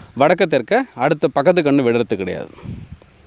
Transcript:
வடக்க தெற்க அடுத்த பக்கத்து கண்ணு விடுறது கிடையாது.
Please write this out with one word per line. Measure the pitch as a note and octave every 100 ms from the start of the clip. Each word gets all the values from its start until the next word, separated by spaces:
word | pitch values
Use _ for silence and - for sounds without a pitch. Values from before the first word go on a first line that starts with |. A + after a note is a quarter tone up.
| - -
வடக்க | D3 F3+ F3+
தெற்க | D3 A2 A3+ C4 -
அடுத்த | C#3 D3+ D#3
பக்கத்து | C#3 C#3 F3+
கண்ணு | D3 C#3
விடுறது | A#2+ A#2 A2+
கிடையாது. | G2 F#2 D#2+ - - - - - - - _